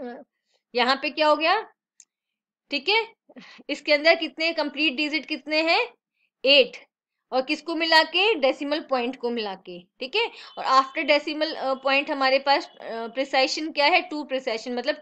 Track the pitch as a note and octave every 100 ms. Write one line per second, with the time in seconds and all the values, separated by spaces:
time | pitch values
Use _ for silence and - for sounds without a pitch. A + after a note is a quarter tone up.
0 | B3 B3+ - _ _ _ _ A#3+ A#3+ C4+
1 | D4+ D#4 D4+ D4 D#4+ G#4+ G#4+ _ _ _
2 | _ _ _ _ _ _ - C#4+ C#4+ A4
3 | A4 _ _ - - - - D4 - D4
4 | D#4+ E4+ D#4+ - E4 D#4+ D4 D4 D#4 B3+
5 | D4+ D4+ B3+ D4 D4 D#4 D#4+ G4 A#4+ _
6 | _ _ _ _ C4 C#4+ - - - _
7 | _ _ - B3+ C4 D4+ - D#4+ E4 D#4+
8 | D#4+ F4 G#4 E4 B3+ - C#4+ D4+ - C4
9 | A#3+ C4 A#3+ A#3 G#3 F#3 F#3 F3 - -
10 | B3+ G4+ A#4 - - - - C4 C4+ D#4
11 | D4 D4 D4+ D4+ D#4 D#4 C4 C4 C4+ C4+
12 | D4 C#4+ C4 C4+ C#4 D4 - - D#3+ A3+
13 | A3+ B3+ C4+ C4+ C#4 E4 D#4 C#4+ C#4+ F4
14 | F4+ D4+ C#4 C4 C4 A3+ B3+ B3 C4+ D4+